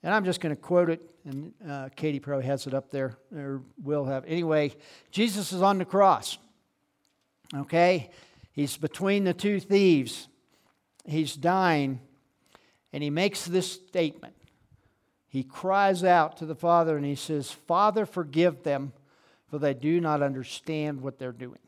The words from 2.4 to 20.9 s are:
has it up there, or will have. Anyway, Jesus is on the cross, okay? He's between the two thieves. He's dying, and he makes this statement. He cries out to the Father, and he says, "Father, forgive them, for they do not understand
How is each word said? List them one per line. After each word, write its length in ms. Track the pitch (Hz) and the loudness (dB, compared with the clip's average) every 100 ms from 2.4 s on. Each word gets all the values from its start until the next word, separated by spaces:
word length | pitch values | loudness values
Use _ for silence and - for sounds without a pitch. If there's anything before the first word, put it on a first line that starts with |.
has 240 | 127 139 139 | -2 -4 -2
it 60 | |
up 180 | 135 - | -6 -6
there, 260 | 139 131 117 _ | -6 -6 -8 _
or 280 | 165 139 139 131 - | -14 -10 -10 -12 -14
will 220 | 147 147 | -4 -4
have. 200 | 135 135 - | -2 -4 -4
Anyway, 500 | 165 165 156 147 - - - _ | -4 2 2 2 -4 -20 -20 _
Jesus 420 | - 233 202 180 | -2 0 0 -6
is 100 | 180 | 0
on 160 | 190 196 | 2 2
the 60 | |
cross, 540 | 180 190 196 131 - - _ _ _ _ _ _ _ _ _ _ _ | 0 4 6 4 -2 -12 _ _ _ _ _ _ _ _ _ _ _
okay? 580 | 143 139 165 175 180 117 - - _ - | -10 -2 2 4 2 -2 -18 -20 _ -16
He's 240 | - 143 - | -6 -4 -4
between 480 | 156 - 190 202 | -8 -2 0 2
the 100 | 196 | 0
two 240 | 170 202 202 | 0 0 -2
thieves. 680 | 190 196 190 156 123 - - _ _ _ _ _ _ _ | 2 4 6 6 2 -8 -14 _ _ _ _ _ _ _
He's 300 | - 156 147 | -6 -4 -4
dying, 680 | 143 165 190 185 156 139 131 - _ _ _ _ _ _ _ _ | -2 0 2 4 2 0 -4 -10 _ _ _ _ _ _ _ _
and 100 | 147 | -8
he 80 | 147 | -4
makes 360 | 147 196 196 170 | 0 0 -2 -2
this 260 | 180 180 | -2 -2
statement. 640 | - _ 185 160 - - _ _ _ _ _ _ _ _ _ _ | -8 _ -2 -2 -4 -20 _ _ _ _ _ _ _ _ _ _
He 160 | 135 | -8
cries 600 | 131 - - 196 202 185 | -8 -8 0 2 4 4
out 320 | 185 175 160 - | 4 6 4 -2
to 100 | 156 | -10
the 80 | |
Father, 420 | 156 170 170 165 151 | -4 4 4 4 0
and 80 | |
he 120 | 143 143 | -2 -4
says, 340 | - 156 127 | -4 -4 -6
"Father, 560 | - - 170 208 208 202 | -12 -2 2 4 2 -4
forgive 560 | - 156 147 175 135 | -4 -4 2 2 2
them, 300 | 156 139 139 - _ _ _ _ _ | -4 -4 -4 -14 _ _ _ _ _
for 100 | 151 | -2
they 160 | 143 | -2
do 260 | 131 143 175 | 0 0 0
not 220 | 165 151 | 2 0
understand 800 | 143 135 123 - - 156 151 | 0 -4 -10 -12 -6 -4 -4